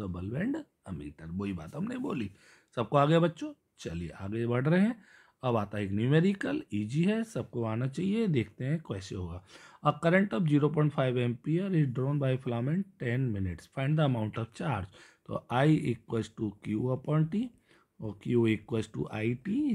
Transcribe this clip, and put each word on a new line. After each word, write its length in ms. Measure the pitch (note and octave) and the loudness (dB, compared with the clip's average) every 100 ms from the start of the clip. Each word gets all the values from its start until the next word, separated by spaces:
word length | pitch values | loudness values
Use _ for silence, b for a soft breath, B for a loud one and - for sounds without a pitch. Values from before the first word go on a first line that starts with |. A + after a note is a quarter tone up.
the 80 | G2+ F2 | -6 -6
bulb 240 | F#2 B2+ | -6 -4
and 180 | A3+ D#4 - _ - | -4 -4 -8 _ -12
ammeter। 400 | D#2+ D2 - D#2+ | -10 -10 -12 -8
वही 240 | F2+ G2+ | -6 -4
बात 220 | F2+ D#2+ C#3+ | -6 -8 -8
हमने 220 | G#3+ B3+ | -6 -4
बोली। 340 | C4+ D#3+ G#2 b b b b - | -4 -4 -6 b b b b -6
सबको 200 | A2 D3 | 0 4
आ 80 | C#3+ | 6
गया 140 | E3 | 6
बच्चों? 340 | E3+ E3 D4+ D4 _ _ | 4 0 -10 -12 _ _
चलिए 300 | - E2+ E2+ | -8 -6 -8
आगे 360 | - G2 A2 A#2 | -8 -6 -2 0
बढ़ 200 | B2 C3+ | 2 4
रहे 140 | F3+ | 4
हैं। 220 | G#3 A#3+ B B B _ | 4 0 B B B _
अब 120 | B2+ A#2 | 0 0
आता 200 | G2+ G#2 | 0 -4
है 60 | |
एक 80 | G2 | -2
न्यूमेरिकल, 720 | G2+ B2 D#3 F#3 G3 - C#4+ - | 0 4 4 4 2 -2 -4 -4
ईजी 300 | G#2 G#2+ C#3+ | -4 -2 0
है, 200 | F3+ A3 | 2 0
सबको 400 | A3 - A2 A#2+ A2+ | -2 -6 -6 -4 -2
आना 220 | A2 C3+ | -2 -2
चाहिए, 400 | C3+ F#3+ A3 A3 | -2 -2 0 2
देखते 380 | C#3 G2+ - B2+ | 0 0 -4 -4
हैं 120 | D#3+ - | -4 -4
कैसे 280 | G2+ F#2 G#2+ | -10 -8 -8
होगा। 260 | F2 F2 B B B B D3+ | -6 -10 B B B B -2
A 80 | D3+ | 0
current 300 | E3 F#3 G3+ | 2 4 2
of 160 | A3+ D#3+ | 0 2
zero 200 | D3 C#3+ D3+ | 4 4 4
point 180 | D3+ D3 | 2 2
five 220 | C3 B2 | 2 2
ampere 460 | A#2+ A#2 - E3 F#3+ E3 | 0 -2 -2 -2 2 2
is 80 | C#3 A#2 | 2 0
drawn 240 | C3 D3 | 0 0
by 60 | C3 C3 | 0 0
filament 420 | C3 A#2 B2+ F3 F#3+ _ | -2 -2 0 -2 -4 _
ten 220 | B2 A#2+ C3 G2+ | -2 0 0 0
minutes, 360 | F#2+ E2 - - | -2 -4 -8 -4
find 220 | C3+ D#3 | 0 2
the 60 | D3 | 2
amount 280 | A#2+ G#2+ G#2+ | 2 -2 -4
of 140 | A2+ - | -6 -6
charge। 260 | E3+ A2 F#2+ B B B - | -4 -4 -4 B B B -10
तो 220 | G#2+ - | -10 -2
I 120 | A#2+ D3 D#3 C#3+ | 2 4 4 2
equals 380 | A#2 - A2+ G#2+ - | -4 -4 -4 -4 -4
to 120 | A2 G2 - | -6 -4 -6
Q 260 | G#2+ B2 C3 | -2 -2 -4
upon 300 | - D3+ D#3+ | 0 0 0
T 100 | G3+ B3+ - b b b - | -2 -4 -10 b b b -12
और 200 | G#2+ G2+ - | -10 -8 0
Q 180 | A#2+ A2+ | 2 4
equals 400 | G#2 - A2+ G#2+ | 2 -2 -4 -4
to 160 | - - G#2+ | -6 -6 -4
I 100 | A2 B2+ - | -2 -2 -2
T, 80 | A#3 D4+ | -2 0